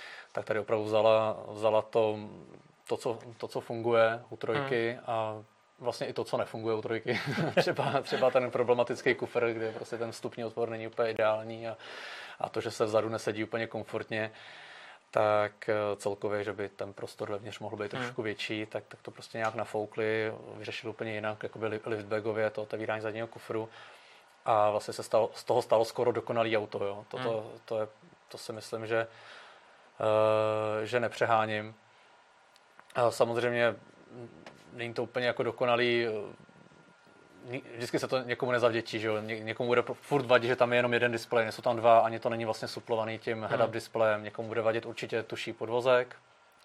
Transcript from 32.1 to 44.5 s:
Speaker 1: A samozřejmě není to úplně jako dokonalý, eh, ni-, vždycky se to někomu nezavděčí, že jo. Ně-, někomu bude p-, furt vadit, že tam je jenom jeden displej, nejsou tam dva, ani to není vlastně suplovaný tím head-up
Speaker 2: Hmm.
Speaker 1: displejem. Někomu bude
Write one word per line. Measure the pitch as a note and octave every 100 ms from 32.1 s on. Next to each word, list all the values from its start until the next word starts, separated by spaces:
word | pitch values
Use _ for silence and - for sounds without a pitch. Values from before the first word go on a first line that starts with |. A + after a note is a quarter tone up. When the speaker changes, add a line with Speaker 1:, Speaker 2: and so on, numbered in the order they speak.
| _ _ _ _ _ _ _ -
Speaker 1:
A | - A#2+
samozřejmě | - A#2 A#2 A#2+ A#2+ A#2 G2+ - - - A#2+ A#2 D#2+ - - -
není | B2 A#2
to | A2+
úplně | A#2 B2+ B2
jako | A2
dokonalý, | A#2+ A#2+ B2 A#2+ A#2+ A#2+ A#2
eh, | G#2+ G2+ - - - - - - _ _ - - -
ni-, | B2+ C3 -
vždycky | A#2 A#2+ D3+
se | B2+
to | C3
někomu | A#2+ A#2+ B2
nezavděčí, | B2 A#2+ A2+ A2+ A2+
že | A2
jo. | G#2+
Ně-, | G#2+ A2+
někomu | A2 A2 A#2+
bude | A#2+
p-, | A#2
furt | A#2+ - D3 A#2+
vadit, | B2 A#2
že | B2
tam | A#2+
je | B2
jenom | B2
jeden | A#2 A#2+
displej, | A#2 - A#2+
nejsou | A2 -
tam | B2+ A2+
dva, | A#2 A2+
ani | A2+ A2+
to | B2
není | A2+
vlastně | A2+ A2 A#2
suplovaný | B2 - A2+ A2 A2
tím | - A2+
head-up | G#2+ A#2
Speaker 2:
Hmm. | A2+
Speaker 1:
displejem. | A2+ - A2+ A2 G#2
Někomu | G#2+ -
bude | A2+